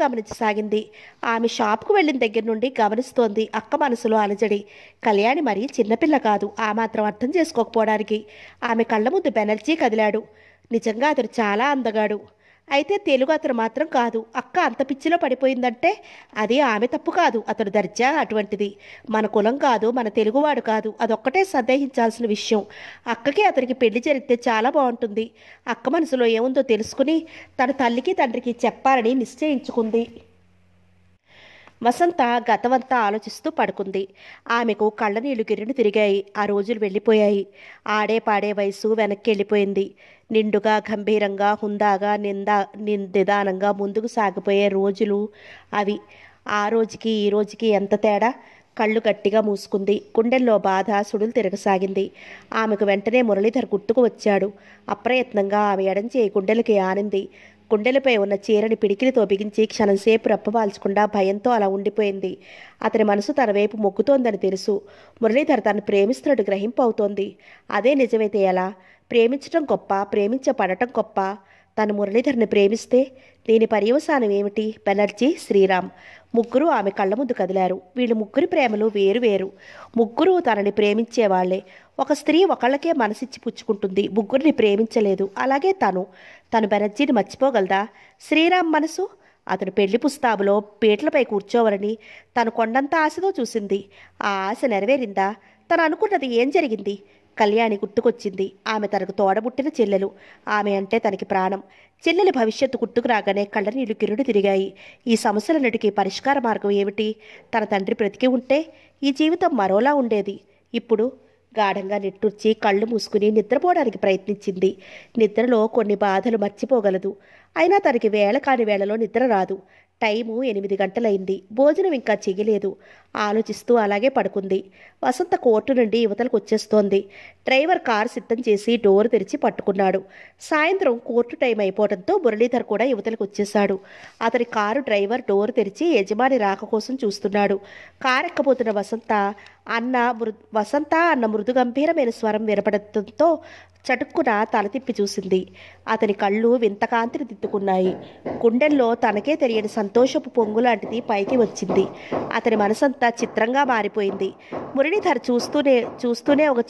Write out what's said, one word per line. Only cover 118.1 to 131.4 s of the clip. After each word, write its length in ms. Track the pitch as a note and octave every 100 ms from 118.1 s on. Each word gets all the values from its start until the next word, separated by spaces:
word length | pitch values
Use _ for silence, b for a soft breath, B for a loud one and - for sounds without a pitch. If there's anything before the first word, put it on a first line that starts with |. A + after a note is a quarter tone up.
| G#3 G3+ C4
కాని 260 | C#4+ B3+
వేళలో 320 | G#3+ G3+ G3 A3
నిద్ర 320 | G#3 A#3 C4
రాదు. 340 | G3 F#3 G3 - b b -
టైము 420 | A3 G#3+ A3+ A3+
ఎనిమిది 340 | C4 G3+ G3 G3
గంటలైంది. 640 | F#3+ A#3 A3+ G3 F#3+ F#3+ -
భోజనం 420 | A3 D4 D#4+ F#4+
ఇంకా 200 | C4+ A3
చెయ్యలేదు. 640 | G#3 G3+ F#3+ G#3+ G#3 G3 - b b b -
ఆలోచిస్తూ 600 | G#3 A3 A3 G#3+ - A#3+
అలాగే 340 | G#3 G3+ C4
పడుకుంది. 540 | C4+ F#3+ G3+ F#3+ F#3+ - b b b
వసంత 320 | B3+ B3+ F4+ F#4
కోర్టు 380 | B3 G#3+ A3
నుండి 240 | B3+ A3 A3+
యువతలకు 400 | A3 G3+ B3+ G#3+
వచ్చేస్తోంది. 640 | - A3 - G#3+ G3+ G3 G3+ B B B -
డ్రైవర్ 340 | C4+ D#4+ F4
కారు 280 | C4 G#3+ A#3
సిద్ధం 360 | A#3+ - A#3 A#3+
చేసి 280 | G3+ A#3 A#3
డోర్ 320 | G#3 G3 A#3
తెరిచి 280 | G#3+ F#3+ D4
పట్టుకున్నాడు. 640 | A#3 - - F#3+ F#3+ F#3+ - B B B
సాయంత్రం 560 | - D#4 D#4+ G4 D#4+ A#3
కోర్టు 380 | - A#3 A#3
టైమ్ 240 | -